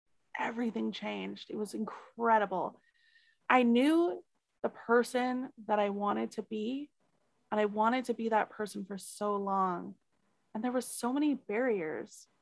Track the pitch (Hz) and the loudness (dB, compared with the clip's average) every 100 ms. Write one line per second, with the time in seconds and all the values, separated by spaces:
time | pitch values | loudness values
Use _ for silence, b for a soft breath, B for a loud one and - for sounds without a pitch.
0 | _ _ _ - 233 226 233 220 220 196 | _ _ _ -6 -4 -2 -4 -2 -4 -4
1 | 208 208 190 202 - 214 208 214 214 - | -6 -6 -8 -12 -10 -8 -6 -6 -8 -10
2 | - - 233 220 202 185 147 - b b | -16 -2 4 4 4 0 -4 -6 b b
3 | b b b b - 254 240 233 277 330 | b b b b 4 6 6 6 6 4
4 | 349 - - _ _ _ - - - 240 | 2 -2 -10 _ _ _ -6 -4 2 4
5 | 233 247 247 254 262 - 214 208 202 202 | 4 0 0 -2 -6 -10 0 2 2 0
6 | 202 208 226 - 202 214 214 269 294 _ | 0 0 -2 -6 -6 -4 -4 -6 -8 _
7 | _ _ _ _ _ 214 208 208 220 254 | _ _ _ _ _ 0 2 2 2 2
8 | 247 233 226 214 - - 214 208 190 196 | 0 -2 0 2 0 -4 -8 -6 -8 -10
9 | - - 208 202 196 196 190 180 185 196 | -12 -6 -2 -2 0 2 2 0 -8 -16
10 | _ _ _ _ _ 214 247 247 233 - | _ _ _ _ _ -6 -2 -2 -2 -4
11 | 240 269 302 269 - 208 262 202 156 120 | -2 0 2 0 -2 -2 0 0 -2 -6
12 | - - - _ | -8 -14 -20 _